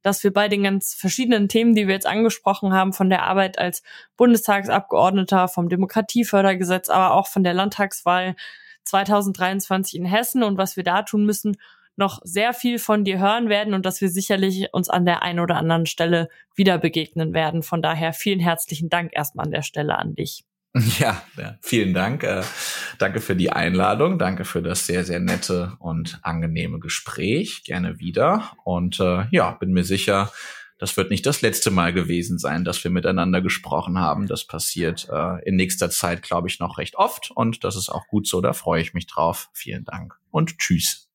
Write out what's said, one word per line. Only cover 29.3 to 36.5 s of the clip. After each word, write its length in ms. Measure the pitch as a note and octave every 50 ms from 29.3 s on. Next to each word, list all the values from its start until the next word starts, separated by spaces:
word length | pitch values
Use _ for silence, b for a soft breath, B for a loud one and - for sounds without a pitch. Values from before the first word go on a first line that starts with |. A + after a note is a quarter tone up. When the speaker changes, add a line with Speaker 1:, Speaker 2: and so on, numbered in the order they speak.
Speaker 2:
ja, 220 | E3+ F3 G#2 F2+ -
bin 200 | - - F#2 F#2
mir 120 | F2+ F2
sicher, 460 | F2+ F#2+ G2 - - G2+ G2 G2+ G#2 B B B B B B B B B _
das 200 | - G2 - -
wird 120 | F#2+ -
nicht 140 | G2+ F#2 -
das 160 | C3+ D3 -
letzte 300 | - A2+ - - - A2+
Mal 240 | G2 F#2 E2+ E2+ F2
gewesen 420 | F#2 F2 E2 E2+ F2 E2+ - F2+
sein, 260 | E2 - C#2 D2 E2+ F2+
dass 220 | E2+ F2 - -
wir 60 | F2
miteinander 500 | F2+ F#2 E2+ F2 F#2+ F2+ E2+ F#2 F#2 F#2
gesprochen 580 | F#2 G2 - - - - C#2 D2+ - F2 F2 F#2
haben. 280 | F2+ D#2+ D2 - G2+
Das 200 | G2 - - -
passiert, 640 | _ - D#2 - - - F2 E2+ D#2+ E2+ - - -
äh, 320 | - D2+ D#2 F2 F2+ F2 - -
in 80 | G2
nächster 320 | F#2 F#2 F#2 F#2 - F#2+ E2+
Zeit, 320 | - - - F2 F2 F2
glaube 280 | - - - F2 F2
ich, 120 | F2+